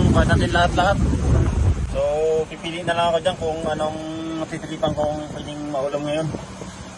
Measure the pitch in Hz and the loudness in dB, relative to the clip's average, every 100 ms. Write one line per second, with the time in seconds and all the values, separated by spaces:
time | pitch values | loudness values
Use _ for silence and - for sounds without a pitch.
0 | - - 170 - 175 170 175 180 185 202 | 6 6 4 4 4 4 4 4 2 4
1 | - 139 - - - - - - - 135 | 2 2 4 4 4 4 2 2 0 -2
2 | 143 151 160 160 156 156 170 170 170 170 | 0 2 2 2 -2 -6 -6 -4 -2 2
3 | 170 165 180 180 165 160 160 151 156 156 | 2 2 0 0 -2 -2 -2 -2 -2 -4
4 | 156 160 160 160 156 160 156 160 156 147 | -6 -6 -6 -6 -6 -8 -8 -2 -2 0
5 | 151 151 151 147 147 147 - 143 143 143 | 0 -2 -6 -10 -10 -8 -6 -4 -2 -4
6 | 147 156 160 - - - - - - | -2 -2 -2 -6 -10 -14 -14 -14 -16